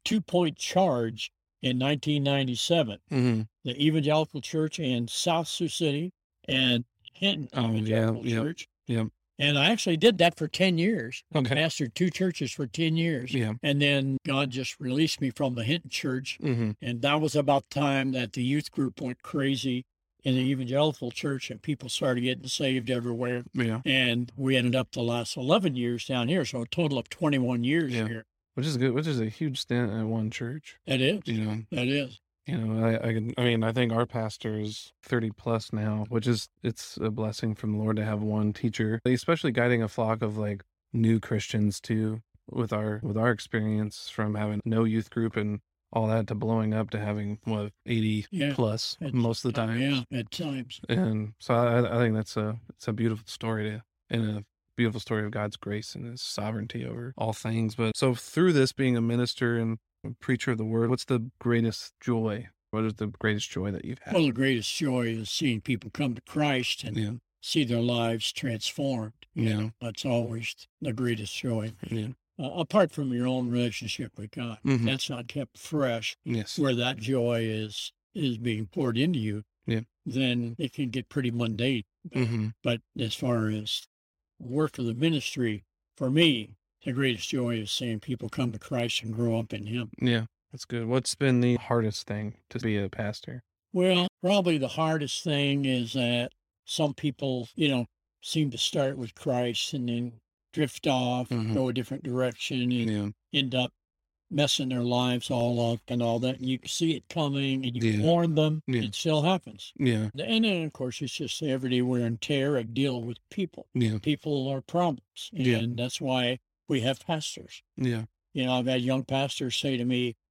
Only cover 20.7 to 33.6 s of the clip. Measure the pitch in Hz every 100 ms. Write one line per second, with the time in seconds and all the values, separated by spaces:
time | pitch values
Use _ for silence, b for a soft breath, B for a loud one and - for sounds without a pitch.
20.7 | 139 151 - 120 - 143 135 - 120 -
21.7 | 139 123 - 139 123 123 123 131 - 139
22.7 | 131 120 123 120 117 123 123 120 131 117
23.7 | 113 139 131 123 120 120 - 131 127 120
24.7 | 127 120 131 120 120 117 - 127 202 185
25.7 | 127 120 120 - 127 117 180 123 120 117
26.7 | - 156 131 - - 156 139 123 120 120
27.7 | 165 143 120 110 110 - _ _ - 151
28.7 | 131 131 123 156 127 110 - 156 127 -
29.7 | 123 113 110 110 113 107 - 120 151 -
30.7 | - - 131 131 196 - 110 107 110 110
31.7 | 120 123 143 127 107 _ _ - 113 110
32.7 | 110 113 113 117 110 113 123 123 113